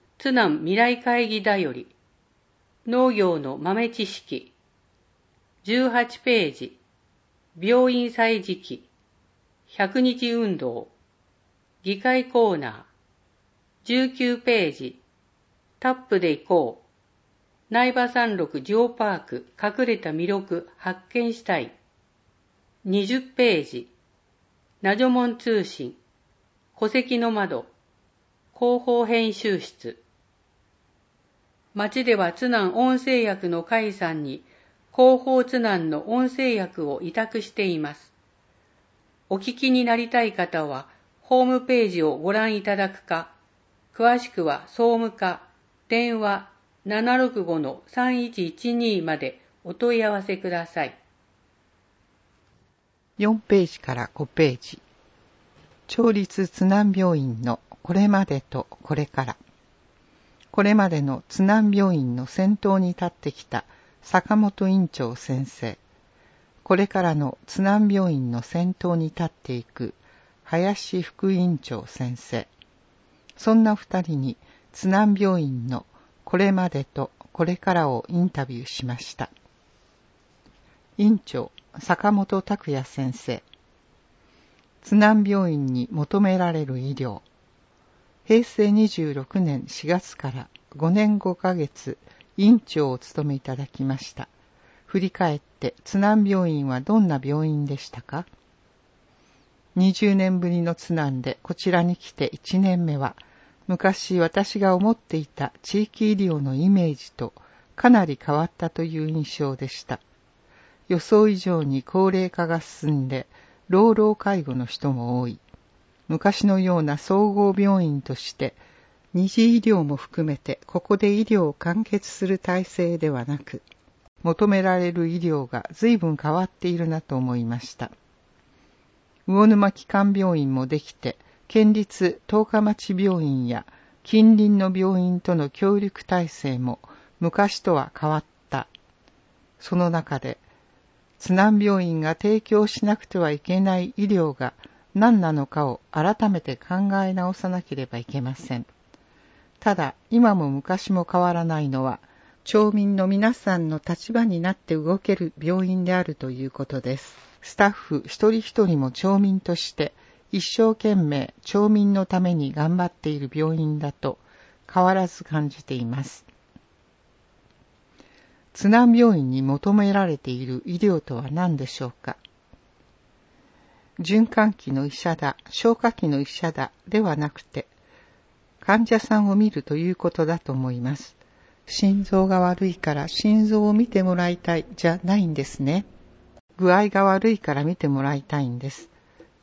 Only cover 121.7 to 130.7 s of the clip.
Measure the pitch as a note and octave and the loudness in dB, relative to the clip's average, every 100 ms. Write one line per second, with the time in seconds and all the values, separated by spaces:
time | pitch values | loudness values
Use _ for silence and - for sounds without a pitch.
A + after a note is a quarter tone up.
121.7 | F3 A3 G#3 - - F#3 F#3+ - F3+ F#3 | -2 -2 -4 -4 -6 -4 -2 -2 -2 -4
122.7 | - F3 E3+ D#3 C3+ A#2+ C#3+ - - - | -2 -2 0 -2 -2 -4 -8 -10 -16 -18
123.7 | _ _ _ _ _ E3+ E3 G#3 G3 F#3+ | _ _ _ _ _ -4 0 2 2 2
124.7 | F3+ F3 F3 E3 E3+ E3+ D3+ B2+ A#2+ - | 2 0 0 -2 -2 -2 -2 -4 -8 -10
125.7 | - A3+ A3+ E3 D3+ D3+ D#3+ F#3 - F3+ | -2 2 2 2 -2 -2 -2 -2 -4 -4
126.7 | E3+ E3 D#3+ - C3 B2+ B2 A#2 A#2 - | -2 -2 -4 -4 -4 -2 -2 -4 -6 -10
127.7 | - A#2+ - _ _ _ _ _ _ _ | -12 -14 -14 _ _ _ _ _ _ _
128.7 | _ _ _ _ _ - F#3+ G#3+ G#3 G3+ | _ _ _ _ _ -2 4 6 6 4
129.7 | - - G3 G3+ G3 F#3+ E3 C#3 C3 C3 | 0 -4 0 2 2 0 0 0 -2 -2